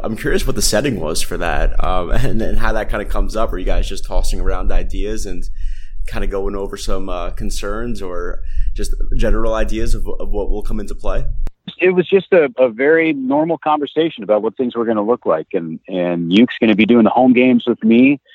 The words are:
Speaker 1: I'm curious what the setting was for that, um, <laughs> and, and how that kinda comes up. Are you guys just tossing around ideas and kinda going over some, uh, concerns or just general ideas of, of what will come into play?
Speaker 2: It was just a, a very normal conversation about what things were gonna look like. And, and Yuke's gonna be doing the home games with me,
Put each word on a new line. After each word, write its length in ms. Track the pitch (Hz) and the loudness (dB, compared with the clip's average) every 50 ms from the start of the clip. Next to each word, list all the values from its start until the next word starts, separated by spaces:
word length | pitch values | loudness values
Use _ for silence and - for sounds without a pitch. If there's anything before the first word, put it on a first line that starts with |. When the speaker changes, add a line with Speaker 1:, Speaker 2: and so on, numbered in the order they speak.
| - | -6
Speaker 1:
I'm 120 | 101 110 | -6 -6
curious 300 | - - 127 170 196 - | -6 -4 -2 -2 0 0
what 100 | - - | 0 0
the 40 | 110 95 - - | 0 0 0 0
setting 260 | 104 - 147 117 90 | 0 0 -2 -4 -4
was 220 | 80 76 82 - | -4 -4 -2 -2
for 160 | - - 87 85 | -2 -2 -2 -4
that, 440 | 87 82 73 73 78 76 - - | -4 -2 0 0 2 2 2 2
um, 280 | - 87 92 90 87 85 | 2 2 2 0 0 2
<laughs> 140 | - 117 - | 2 4 4
and, 160 | 127 110 110 | 4 2 2
and 160 | 110 - - - | 2 4 4 4
how 140 | 107 113 110 | 4 4 2
that 160 | 107 104 - | 0 0 -2
kinda 160 | - 107 101 | -2 -4 -2
comes 280 | - - 104 95 - - | -2 0 0 0 0 0
up. 160 | 110 113 - 90 | -2 -2 -2 -2
Are 40 | 90 | -2
you 60 | 95 | 0
guys 240 | 98 95 95 95 - | 0 2 2 0 0
just 160 | 98 95 - | -2 -4 -4
tossing 360 | - 95 90 - - - 92 | 0 0 2 2 2 2 2
around 300 | 90 92 92 90 92 98 | 0 0 0 0 2 4
ideas 540 | 95 92 87 - - - 98 104 110 107 98 | 4 4 4 2 -2 -2 -2 -2 -2 -4 -4
and 180 | 98 92 90 - - - - - - - - - - - - - | -2 -2 -2 -2 -2 -2 -2 -2 -2 -4 -4 -6 -6 -4 -4 -4
kinda 200 | - - 107 101 | -2 -2 -2 -2
going 280 | - 98 98 98 98 101 | -2 -2 -2 -2 -2 -4
over 220 | 98 101 98 - | -4 -6 -6 -8
some, 320 | 98 - 113 101 - 95 98 | -6 -2 0 0 0 0 -2
uh, 220 | 90 87 87 87 | -4 -4 -4 -4
concerns 720 | - - 107 101 - - 104 101 104 110 117 120 113 101 | -4 -4 -4 -2 -2 -2 -4 -4 -4 -4 -4 -4 -4 -4
or 400 | 95 90 87 87 87 87 - - - - - - - - - | -4 -4 -4 -4 -4 -2 -4 -4 -4 -2 0 2 2 0 0
just 200 | - 101 - - - - - - | -2 0 0 0 0 0 0 2
general 380 | 120 113 110 107 110 113 113 110 | 2 4 4 4 4 2 2 2
ideas 400 | 110 110 - 107 110 113 117 113 | 0 0 0 0 0 2 2 2
of, 120 | 92 - 98 95 - | 2 0 -2 -2 -2
of 80 | - - | -2 -2
what 200 | 104 104 95 - | -2 -2 0 0
will 120 | 104 104 | -2 -2
come 180 | - - 110 107 | 0 -2 -2 -2
into 140 | 101 - - | -4 -4 -6
play? 300 | - - 101 101 117 - - - - - - - _ - - - - | -4 -2 0 0 2 0 0 0 0 -2 -2 -4 _ -20 -14 -6 0
Speaker 2:
It 120 | 170 185 | 0 2
was 160 | 185 185 170 | 2 2 0
just 260 | - 196 190 - - | 2 0 0 2 2
a, 200 | 196 175 147 135 117 - | 2 2 2 2 2 0
a 100 | 131 123 | 0 0
very 440 | 107 110 139 147 160 165 165 160 | 0 0 2 2 2 2 2 0
normal 460 | 147 139 131 127 139 151 156 170 165 147 | -2 -2 -2 -2 0 0 0 -2 -4 -4
conversation 640 | - 156 151 151 143 - - 151 165 160 - - | -2 -2 -2 -2 -4 -4 -2 -2 -2 -2 -4 -6
about 200 | 101 90 107 104 | -2 0 0 0
what 140 | 101 110 - | 0 -4 -4
things 200 | - 131 120 - | -4 -4 -4 -2
were 80 | 117 117 | -4 -2
gonna 180 | 113 113 107 | -2 -2 -2
look 240 | 104 107 123 120 - | 0 -2 -2 -2 0
like. 220 | 104 82 80 78 _ | -2 -2 -2 -4 _
And, 280 | - 92 82 80 80 78 _ - | -6 -6 -6 -6 -12 -12 _ -8
and 420 | 95 90 87 87 87 87 85 82 | -6 -4 -2 -2 -2 -4 -2 0
Yuke's 280 | 90 107 123 120 - - | 2 2 2 2 0 -2
gonna 160 | 123 113 113 | 0 0 2
be 100 | 95 110 | 2 2
doing 180 | - 120 120 110 | 2 4 4 4
the 60 | 104 | 4
home 220 | - 120 127 127 | 2 2 4 4
games 320 | 123 123 127 127 123 117 - | 4 4 4 2 2 0 0
with 160 | 123 113 - | -2 -4 -2
me, 380 | - 110 113 120 127 139 147 139 _ _ | 2 2 4 4 4 4 2 -2 _ _